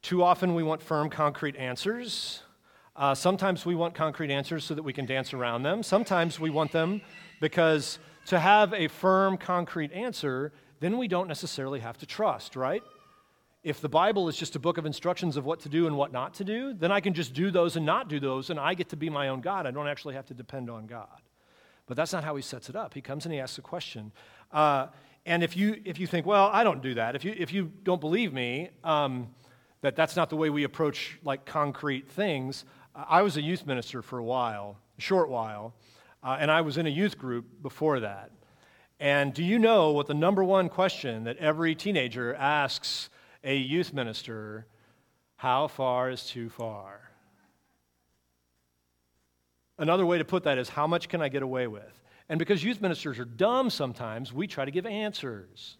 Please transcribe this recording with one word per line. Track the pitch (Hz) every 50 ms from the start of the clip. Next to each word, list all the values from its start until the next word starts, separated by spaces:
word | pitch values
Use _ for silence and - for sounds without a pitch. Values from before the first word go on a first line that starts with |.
| -
Too | - 180 180 175
often | 175 180 175 190 180 170
we | 170 160
want | 156 160 156 -
firm, | - 160 151 151 156
concrete | - - 156 147 143 - - 147 139
answers. | 135 131 127 123 - - 190 220 240 247 226 - - - - - - - - _ _ _ _ _ _ _ _ _
Uh, | - 143 139 135
sometimes | 131 - 180 196 190 185 196 185 160 -
we | 170 175
want | 160 170 170 170
concrete | - 156 156 143 - 160 143
answers | 143 139 135 - 165 160 147
so | - 160
that | 147 156
we | 143 127
can | - 135
dance | 120 135 131 131 - -
around | 127 123 120 117 120 131
them. | 147 180 226 226
Sometimes | - - 202 240 - 196 175 165 170 147 160
we | 160 160
want | 147 156 160 143
them | - 165 160 165 196 214 - - - - - - - _
because | - 156 - - 165 160 160 151 131 - - - - - - - -
to | - 185 175
have | 156 185 208 214 214 190 214
a | 202 165 151
firm, | - - - 190 190 190 196 190 190
concrete | 180 - - 180 175 175 - - 170 156 147 156
answer, | 185 220 254 - - - 143 127 127 139 151 - - _ _ _ _
then | 151 175 208
we | 247 254 214
don't | 185 175 185 180
necessarily | 156 - - 165 - - 135 135 143 135
have | 113 117 113 -
to | -
trust, | - - - 214 196 139 - - - -
right? | 135 131 131 170 220 233 - - - _ _ _ _ _ _ _ _ _ _ _ _ _
If | 165 147 -
the | - 147
Bible | 139 156 175 208 226 202 185 165
is | 143
just | - 165 - -
a | 151
book | 123 170 170 -
of | 156
instructions | 156 147 - - 170 180 - - 170 135
of | 147 131
what | 139 165 165
to | - 147
do | 143 160 170
and | 160 151
what | 143 143 - 127
not | 123 127 175 -
to | - 202
do, | 190 214 226 262 277 254
then | 185 160 175 202
I | 202
can | - 202 180
just | 156 170 120 131
do | 135 175 196
those | 175 185 170 170 160
and | 165 156
not | 147 175 233 262 202
do | 147 147
those, | 139 135 131 131 135 -
and | 175 151
I | 139 156 185
get | 175 180 -
to | -
be | 156 147 160
my | 151 143 143 135
own | 131 131
God. | 120 175 196 196 170
I | 135
don't | 123 143 147 147
actually | 147 147 - 156 131
have | 135 131
to | - 135
depend | 123 123 _ - 139 127 117
on | 117 110 110
God. | 110 120 117 104 - - - _ _ _ _ _ _ _ _ _ _ _ _ _
But | _ 127
that's | 123 160 165 -
not | 175 147
how | 156 151
he | 139 131
sets | - - 123 - -
it | 127
up. | 208 220 - -
He | 143
comes | 127 - 135 151 147
and | 170 165
he | 143
asks | 131 123 - -
a | 135
question. | - - 175 - - - 120 107 107 - - - - - - - _
Uh, | - 151 151 151 143 135 131 - - - - - _ _ _
and | 170 170 170 170
if | 165 170
you, | 175 202 208 220 - -
if | 190 165 143
you | 185
think, | 165 - 170 160
"Well, | 175 208 202 196 202 214
I | 202 233
don't | 214 160 135 127
do | 131 123
that," | 113 113 117 123
if | 139 143
you, | 185 220
if | 208 175 - 156
you | 202 185 156 - - -
don't | 185 180 175
believe | 147 151 170 - 240 190 135
me, | 131 123 120 120 139 165 180 - _ -
um, | 165 156 151 147 135 131 127 123 113 - _ _ - - _ _ _ _ _
that | - 139 -
that's | - 160 156 -
not | 175 165 151
the | 160
way | 156 160 156
we | 147 147 143
approach, | 135 - - 165 147 143 - - - - - -
like, | 147 135 135 -
concrete | - - 156 147 143 135 - - 147 135 131 139 -
things, | - - 202 202 160 135 131 131 139 - - - - - - _ _
uh, | 139 147 -
I | 156 175 202
was | 202 143
a | 151 147
youth | 151 180 175 -
minister | 147 135 123 117 - - 127 107
for | - 127 123
a | 117
while, | 113 123 127 123 117 107 104 101 104 101 101 _ _ _ -
a |
short | - - 190 185 170 147
while, | 131 120 113 110 107 104 107 117 120 _ _ _ _ - - _ - _ -
uh, | 131 135 135
and | 151 147
I | 156 160
was | 165 151 135 156
in | 170
a | 156
youth | 139 151 196 208 - -
group | - 127 120 120 120 - - -
before | 147 131 - - 151 156 147 131
that. | 110 104 101 98 101 - - _ _ _ _ _ - _ _ _ _ _ _ _
And | 151 143 143 143 143 139 131
do | - 170
you | 175 214 240
know | 220 226 226 208 165 156
what | 147 147 143
the | - 147
number | 147 160 180 202 190 190
one | 180 196 190 185 165
question | - - 185 190 - - - 131 113 110 113
that | 117 120 -
every | 165 156 156 156 165 165 160
teenager | 156 - 208 202 165 127 123 110 123 123 120 135
asks | 143 139 139 151 151 143 135 - - - - - - - - _ - _ _ - _ -
a | 135 135
youth | 139 131 131 147 175 175 - 151
minister, | 139 123 113 107 - - - 113 110 107 107 107 110 110 _ _ _ _ _ _ _ _ _ _ _ _ _ _
"How | _ - 131 127 131 151
far | - - - 135 131 123 127 127 127
is | 127 123 -
too | - - 127 117 113
far?" | - - 117 113 107 101 98 98 101 104 - - _ _ _ _ _ _ _ _ _ _ _ _ _ _ _ _ _ _ _ _ _ _ _ _ _ _ _ _ _ _ _ _ _ _ _ _ _ _ _ _ _ _ _ _ _ _ _ _ _ _ _ _ _ -
Another | 160 156 170 185 190
way | 175 175 170
to | 156
put | - - 185 -
that | 156 139 127
is, | 123 -
"How | - 147 147
much | 156 170 175 - -
can | - 175 156
I | 139
get | 127 139 135
away | 131 127 127 127 120
with?" | 107 104 104 110 - _ _ _ _ _ _ _
And | 156 160
because | 165 - 202 180 143
youth | 214 247 196 208
ministers | 190 165 - - 151 127 110
are | 123
dumb | 117 117 113 185 214 240 262 269 240
sometimes, | - - 147 127 117 - 123 113 110 117 131 110 117
we | 135 190
try | 196 - - 135
to | 135
give | 143 175 180
answers. | 226 208 208 214 214 208 - - 135 113 101 92 87 - - - - - _